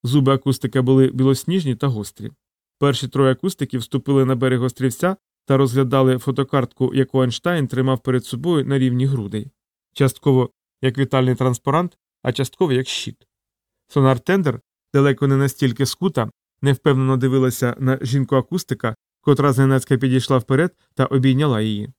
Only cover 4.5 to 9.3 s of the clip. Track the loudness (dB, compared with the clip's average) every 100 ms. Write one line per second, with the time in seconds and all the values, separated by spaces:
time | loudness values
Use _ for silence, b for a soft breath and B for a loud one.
4.5 | 0 -2 -2 -4 -2 -4 -4 _ _ -2
5.5 | 2 2 2 0 2 2 0 -2 -4 -2
6.5 | -2 -2 _ -2 0 0 0 -2 -2 -4
7.5 | -2 -2 -2 0 -2 -2 -4 -4 -6 -2
8.5 | -2 0 0 0 0 -2 -2 -4